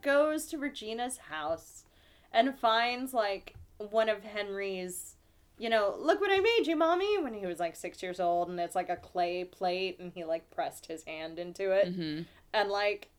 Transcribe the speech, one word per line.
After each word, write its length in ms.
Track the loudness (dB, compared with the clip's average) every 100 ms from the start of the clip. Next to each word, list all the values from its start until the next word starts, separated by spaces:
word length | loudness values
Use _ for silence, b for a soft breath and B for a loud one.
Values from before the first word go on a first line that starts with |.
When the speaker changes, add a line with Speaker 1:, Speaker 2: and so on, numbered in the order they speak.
Speaker 1:
goes 440 | 2 4 4 2 -4
to 100 | -6
Regina's 600 | -6 -6 -8 -6 -4 -6
house 680 | -8 -6 -4 -4 -8 -20 -20 b b b b
and 240 | 2 2 2
finds, 560 | 2 4 2 -2 -2
like, 420 | 0 0 -2 -8 -18 -20 -14
one 320 | -2 2 2
of 140 | 0
Henry's, 920 | -4 -6 -4 -4 -4 -4 -6 -8 -12 -18 _ _ _ -8
you 120 | 0
know, 260 | 2 2 2
"Look 220 | 2 4
what 100 | 4
I 80 | 4
made 280 | 6 4 4
you, 80 | 4
Mommy," 420 | 4 4 2 2
when 120 | 0
he 120 | -4 -6
was, 140 | -4
like, 160 | -4 -4
six 280 | -10 -8
years 160 | -6 0
old, 300 | 2 2 2
and 100 | -2
it's, 160 | -2 -2
like, 140 | -2
a 80 | -4
clay 460 | -4 -2 0 -2 -6
plate, 520 | -4 -2 0 -2 -6
and 120 | -10
he, 100 | -8 -4
like, 240 | -4 -4
pressed 340 | -6 -4 -6 -10
his 160 | -10
hand 360 | -10 -10 -8 -8
into 320 | -10 -4 2
it. 160 | 4 4
Speaker 2:
Mm-hmm. 360 | 0 -4 -4 -8 b _
Speaker 1:
And, 160 | 0 0
like, 400 | 0 0 -2 -8